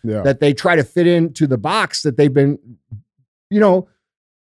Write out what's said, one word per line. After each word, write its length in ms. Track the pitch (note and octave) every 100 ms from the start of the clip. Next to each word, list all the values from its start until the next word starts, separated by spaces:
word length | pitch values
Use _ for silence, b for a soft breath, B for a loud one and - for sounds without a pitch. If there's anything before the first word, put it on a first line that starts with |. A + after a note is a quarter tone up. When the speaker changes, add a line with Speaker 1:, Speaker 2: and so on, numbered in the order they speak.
Speaker 1:
Yeah. 180 | A2+ G#2+
Speaker 2:
that 180 | C3 C3+
they 120 | D3
try 220 | C#3 F3+ E3
to 60 |
fit 240 | B2+ F3 E3+
into 380 | F3 E3 - D3+
the 100 | B2
box 440 | C#3 G#3+ F#3+ -
that 120 | D3+ A#2+
they've 160 | D3
been, 240 | C3+ C#3 C#3+ A#2+ - - G#2+ _ _ _ _ -
you 100 | G#3
know, 280 | G3+ F3+ C4+ _ _ _ _ _